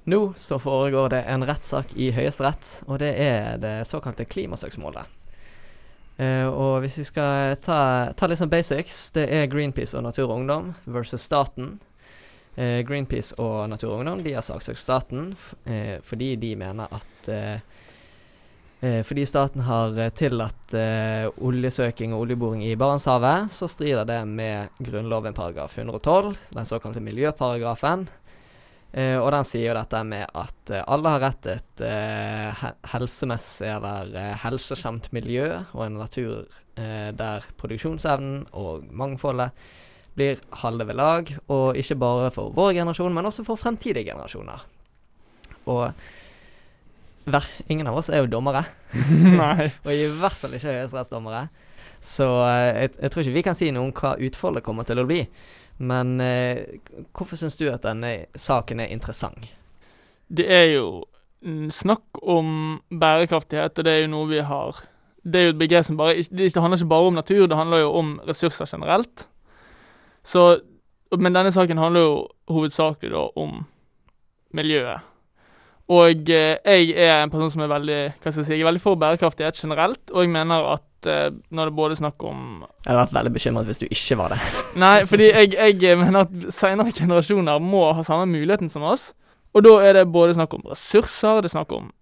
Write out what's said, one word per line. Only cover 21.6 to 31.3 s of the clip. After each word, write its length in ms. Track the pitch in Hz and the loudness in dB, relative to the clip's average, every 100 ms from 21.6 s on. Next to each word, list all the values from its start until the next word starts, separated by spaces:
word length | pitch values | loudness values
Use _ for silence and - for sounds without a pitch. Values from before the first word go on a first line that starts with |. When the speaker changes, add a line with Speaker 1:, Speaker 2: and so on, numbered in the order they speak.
| 127 123 120 - 113 | -4 -2 -4 -4 -6
Speaker 1:
og 140 | 113 117 | -6 -4
oljeboring 360 | 120 120 110 | -4 -4 -4
i 120 | 107 110 | -4 0
Barentshavet, 720 | 135 143 139 127 123 160 208 | 0 0 0 2 2 0 -2
så 180 | - 170 | -8 -10
strider 340 | - 151 127 | -6 -4 -2
det 220 | 107 117 110 | -2 -6 -6
med 420 | 107 110 104 101 _ | -8 -6 -6 -10 _
Grunnloven 500 | 120 104 113 113 110 | -10 -8 -6 -6 -6
paragraf 440 | 107 87 85 71 - | -8 -8 -8 -12 -10
hundre 180 | 113 | -10
og 80 | 120 | -6
tolv, 340 | - 180 202 196 - | 2 2 2 -8 -14
den 140 | - 113 | -12 -8
såkalte 340 | 113 110 117 | -8 -8 -12
miljøparagrafen. 1080 | 110 107 143 151 127 120 117 113 147 180 180 - - - _ _ _ _ _ | -10 -4 -4 -2 -4 -4 -6 -4 -2 -4 -6 -16 -20 -20 _ _ _ _ _
Eh, 240 | 131 131 131 | -6 -2 0
og 140 | 123 | 0
den 120 | 143 127 | 0 -2
sier 220 | 123 117 | -4 -4
jo 80 | 113 | -4
dette 260 | 110 113 | -4 -6
med 220 | 113 101 101 | -6 -10 -10
at, 360 | - - - - | -10 -12 -14 -10
eh, 140 | 101 - | -8 -2
alle 220 | 143 160 | -2 0
har 120 | 147 | 0
rett 200 | 135 | -2